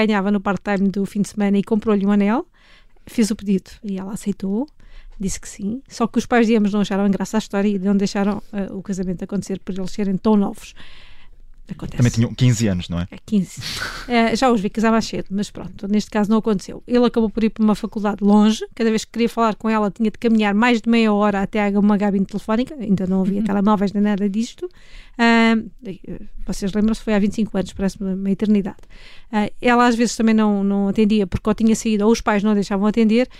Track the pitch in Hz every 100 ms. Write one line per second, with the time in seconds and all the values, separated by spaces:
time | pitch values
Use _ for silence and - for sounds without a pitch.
0 | 220 208 190 208 202 185 - 202 196 202
1 | 196 202 196 - 202 202 - 214 226 208
2 | 196 208 202 240 359 _ _ - - -
3 | - - 214 220 202 190 - - 214 190
4 | 190 208 202 196 190 202 294 - - -
5 | - - 196 - - - 202 247 - -
6 | 233 240 - 240 220 226 202 208 196 196
7 | 202 190 190 214 - 202 208 196 196 202
8 | 202 202 202 208 - 202 190 196 180 190
9 | 185 175 190 196 - 190 - 190 180 -
10 | 196 185 220 214 202 220 - - - -
11 | - - - - - - - 165 92 -
12 | 120 113 117 107 127 110 110 90 - 85
13 | 87 - - 214 170 - - - - -
14 | - 240 226 220 262 233 196 - 226 220
15 | - 180 - 196 202 - 175 180 196 208
16 | - 214 202 220 226 196 - - - 240
17 | 240 233 220 226 220 - 214 196 214 -
18 | 202 196 202 208 214 220 403 - 226 220
19 | - 226 226 - 226 - 220 220 208 -
20 | 220 - 233 226 208 202 247 233 233 233
21 | 220 208 208 202 202 214 208 202 208 202
22 | 208 196 196 208 - 220 254 302 208 185
23 | 185 190 185 202 214 202 202 208 202 208
24 | 208 202 202 202 240 - 359 - - -
25 | - - 233 233 226 226 226 - 202 180
26 | - 180 208 - - 185 196 208 214 220
27 | - 208 202 214 202 196 185 - 196 -
28 | 190 185 196 196 214 208 196 - - -
29 | - - - 214 208 - 247 240 247 226
30 | 240 - 226 220 214 202 196 202 196 196
31 | 214 220 190 - 226 202 220 220 226 214
32 | 208 226 - 208 214 208 190 196 214 220
33 | 220 226 254